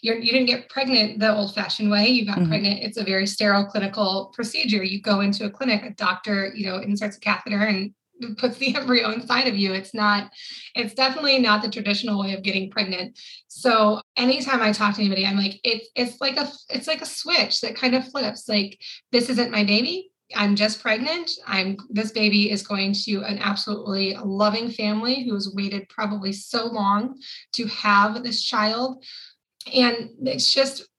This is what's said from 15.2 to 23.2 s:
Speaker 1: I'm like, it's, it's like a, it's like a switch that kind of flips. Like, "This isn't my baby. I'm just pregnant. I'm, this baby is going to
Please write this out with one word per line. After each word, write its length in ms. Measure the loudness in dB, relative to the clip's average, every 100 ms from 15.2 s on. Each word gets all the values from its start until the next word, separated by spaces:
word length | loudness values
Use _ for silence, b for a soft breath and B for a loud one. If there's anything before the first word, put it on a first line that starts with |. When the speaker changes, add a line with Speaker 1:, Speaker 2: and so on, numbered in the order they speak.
| 0
Speaker 1:
I'm 100 | 2
like, 240 | 0 -2
it's, 220 | -2 -2 -6
it's 240 | -4 -4 -2
like 180 | -4 -2
a, 120 | -6 -8 -10
it's 160 | -8 -4
like 160 | -6
a 40 | -6
switch 540 | -10 0 0 2 -2
that 160 | -4 -2
kind 180 | 2
of 140 | 2 0
flips. 380 | -4 -4 -6 -2
Like, 320 | -2 -2 -8 B B _
"This 160 | 0 2
isn't 220 | 0 0
my 140 | 2
baby. 460 | 4 4 2 -4 -10 _ _
I'm 220 | 0 2 4
just 260 | 2 0
pregnant. 480 | -2 0 0 -4 -4 -8 -4
I'm, 300 | -2 -2 -4 -4
this 220 | -4 -2
baby 400 | 0 2 4 2
is 160 | 0 -2
going 280 | -2 0 -2
to 180 | -2 -2